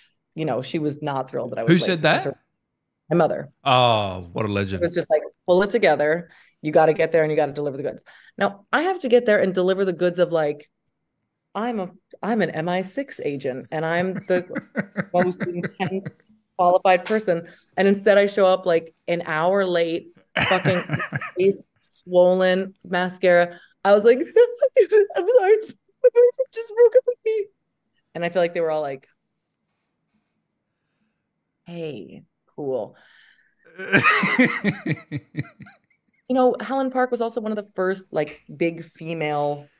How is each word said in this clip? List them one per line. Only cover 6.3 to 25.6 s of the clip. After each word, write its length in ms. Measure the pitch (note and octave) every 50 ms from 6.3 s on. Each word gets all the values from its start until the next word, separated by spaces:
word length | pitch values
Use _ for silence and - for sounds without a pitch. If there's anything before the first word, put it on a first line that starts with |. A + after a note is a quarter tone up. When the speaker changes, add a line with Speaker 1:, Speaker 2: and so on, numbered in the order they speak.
| _ _ _ _ _ _
Speaker 1:
You 100 | - D3+ D3+
gotta 180 | E3 D#3 D#3+ D#3
get 180 | D#3+ D#3+ D#3+ E3+
there, 100 | E3 D#3
and 80 | D#3
you 40 | D3+
gotta 160 | D#3 D3+ C#3+ C#3
deliver 240 | D3 D3 C#3+ C3
the 60 | C3+ -
goods." 200 | - - B2+ _ - - - _ _ _
Now, 280 | - G3+ G3+ G3 - _ _ A#3
I 80 | C4+ D#4+
have 160 | F#4+ F#4 F4+
to 100 | - A#3
get 160 | A#3+ A#3+ A#3+
there 140 | A3+ G#3 G3+
and 140 | F#3+ F#3+ F3+
deliver 320 | F#3 F3+ F#3 F#3 F#3+ G3
the 80 | F#3 F3
goods 260 | D3+ F3+ F3+ E3+ F3
of, 120 | F3 D#3+ E3
like, 360 | D#3+ D#3 D3 D3 D3 - _ _ _ _ _ _ _ _ _ _ _ _ _ _ _ _ _ -
I'm 240 | G3 A3+ B3 A#3 G#3
a, 100 | F3+ F3+ - _ _ _ - -
I'm 200 | - G3+ A#3+ G#3+
an 80 | F3 -
M 160 | - D#3+ D#3+ F3
I 120 | F3+ F#3 F#3+
six 360 | F#3+ - C#4 C#4 - - - -
agent, 440 | C#3+ C#3+ C#3 C#3 B2+ B2+ C3 B2 -
and 140 | D#3+ D#3 D#3+
I'm 280 | D#3+ E3+ F3 F3+ F#3+ F#3
the 960 | G3+ - - F3+ F3+ F3 - - - - - - A#3 - - - G3+ - -
Speaker 2:
<laughs> 40 | -
Speaker 1:
most 280 | F3+ F3+ F3+ F3+ - F#3+
intense, 640 | F3 F3 F3 E3+ - - - F#3+ D#3+ F#3+ F#3+ F#3+ - - _ _ _ _ _ _ _ _
qualified 480 | - F3+ F3+ F3+ F#3 - F#3+ F#3 F3+ F#3
person. 420 | - A3 A3 G#3+ F#3+ E3+ E3+ E3+ - - - _ _ _
And 100 | F#3 G3
instead 300 | G3 G3+ G3 G3 A3 G3
I 100 | G3+ G3+
show 180 | G3 G3+ G#3 F#3+
up, 200 | F#3 F#3 F#3 F#3
like, 280 | F3+ E3 E3 E3 - - _ _
an 160 | - F3 E3+ -
hour 400 | D#3+ D#3 D#3 E3 F3+ G3 G3+ F#3+
late, 440 | F3+ F3 E3+ E3+ E3 E3 - - - _ _ _ _ -
fucking 440 | - - - F#3+ F#3 - - F#3 F3
Speaker 2:
<laughs> 560 | - D#3 D3+ - - - - C#3 - - -
Speaker 1:
face 200 | F3+ F#3 G3 G3 - - _ _ _ _ _ _ _ -
swollen, 720 | F3+ F3+ F3+ F3+ F3+ F#3 F#3 F#3 F#3 F#3 F#3+ F#3+ F#3+ F#3+ _ -
mascara. 720 | F3+ F#3 F3+ F#3 F3+ F3+ - - F3+ F3 F3 F3 F3 - - - _ _ _ -
I 80 | G3 G3+
was 100 | G#3 G3+
like, 160 | A#3 B3+ B3+
<laughs> 0 |
"I'm 60 | E4
sorry, 800 | - - A4+ B4 A#4+ A#4+ - C#5+ C5 - C5 F#4+ - G#4 G#4+ G4+ G#4+ -
my 920 | - F4 G4+ B4+ B4 F#4+ G4 A4 G#4+